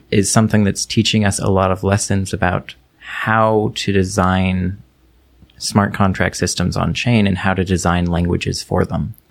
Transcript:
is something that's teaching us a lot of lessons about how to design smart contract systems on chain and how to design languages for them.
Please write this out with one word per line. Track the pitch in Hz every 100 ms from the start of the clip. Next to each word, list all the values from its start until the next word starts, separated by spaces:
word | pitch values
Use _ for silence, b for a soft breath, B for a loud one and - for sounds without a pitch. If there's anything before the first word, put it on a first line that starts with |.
| -
is | 107 98
something | 113 110 107 101
that's | - -
teaching | - 104 110 101
us | -
a | -
lot | 95 95
of | 95
lessons | 98 101 - 98 95
about | - 90 98 - - _ _
how | - - - 110 110 110 110 -
to | -
design | 98 95 98 92 92 92 92 92 101 - _ _ _ _ _ - _
smart | - 104 101
contract | - 98 92 92 -
systems | 90 - 90 92
on | 85
chain | - 123 117 101
and | 92
how | 98
to | 92
design | 90 92 87 87 87
languages | 85 87 90 - 92
for | - 92
them. | 90 85 78 - _